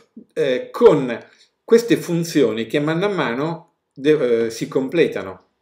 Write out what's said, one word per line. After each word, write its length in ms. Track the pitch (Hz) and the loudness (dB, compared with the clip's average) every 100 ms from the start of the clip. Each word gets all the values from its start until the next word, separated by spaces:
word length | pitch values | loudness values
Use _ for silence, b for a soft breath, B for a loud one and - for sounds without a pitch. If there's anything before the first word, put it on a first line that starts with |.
| _ - - | _ -20 -12
eh, 340 | - 143 127 - | -6 -2 -2 -6
con 560 | - 233 151 127 110 - b b _ | 4 6 6 2 -6 -12 b b _
queste 320 | - 226 - 151 | 2 4 4 0
funzioni 720 | - 170 165 151 117 110 110 | 0 -4 -2 0 0 0 -4
che 140 | 151 | -4
mano 260 | 151 165 202 | -2 -2 -2
a 20 | |
mano 680 | 185 127 123 156 165 - _ _ | -2 -4 -4 -6 -8 -14 _ _
de-, 520 | - 143 151 123 113 113 | -4 0 2 2 0 -2
eh, 40 | |
si 180 | - 131 | -6 -6
completano 840 | 240 262 170 123 104 95 - _ _ | -4 -2 0 0 -2 -10 -14 _ _